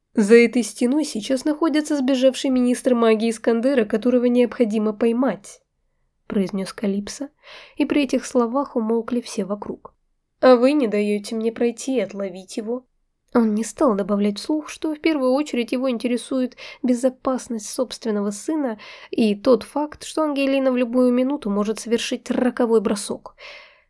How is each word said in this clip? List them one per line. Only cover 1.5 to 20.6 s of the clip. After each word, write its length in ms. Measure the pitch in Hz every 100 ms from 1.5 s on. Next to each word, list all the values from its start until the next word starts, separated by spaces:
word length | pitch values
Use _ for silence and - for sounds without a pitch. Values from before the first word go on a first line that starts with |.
| 294 330 294 302 294
сбежавший 520 | 254 269 262 254 277
министр 460 | 254 247 247 269 240
магии 340 | 226 220 226
Искандера, 560 | 226 - 233 247 277 208
которого 400 | 220 247 247 247
необходимо 680 | 240 240 - 233 208 214
поймать», 680 | 208 233 233 262 175 - - _ _ _ _ _ _ -
произнес 440 | 208 185 196 190
Калипсо, 560 | - 208 196 202 - 277 _ - - - -
и 80 | 294
при 180 | 294
этих 220 | 269 254 -
словах 500 | 254 233 254 277 254
умолкли 460 | 220 233 226 247
все 240 | 240 - 190
вокруг. 480 | 202 - - - _ _ _ _ -
«А 160 | 254 247
вы 180 | 254
не 140 | 302 233
даете 480 | 208 208 208 202 226
мне 160 | 226
пройти 460 | 226 240 226 - 262
и 40 |
отловить 560 | 196 202 196 180 185 -
его». 280 | 214 247 - _ _ _ _
Он 220 | 247 220 208
не 80 |
стал 320 | 226 - 302 196
добавлять 420 | 196 202 208 208
вслух, 320 | - 311 302
что 240 | - 320
в 60 | 302
первую 320 | 330 302 254
очередь 400 | 262 294 240 240
его 180 | 254 262
интересует 640 | 233 240 240 - 262 254 - - -
безопасность 840 | 240 240 254 254 - 254 - 226 -
собственного 600 | - 254 - 226 208 202
сына 480 | 202 - 311 262 214 - - -
и 240 | - 220
тот 300 | 202 262 233
факт, 400 | - 285 294 -
что 180 | - -
Ангелина 500 | 311 277 277 269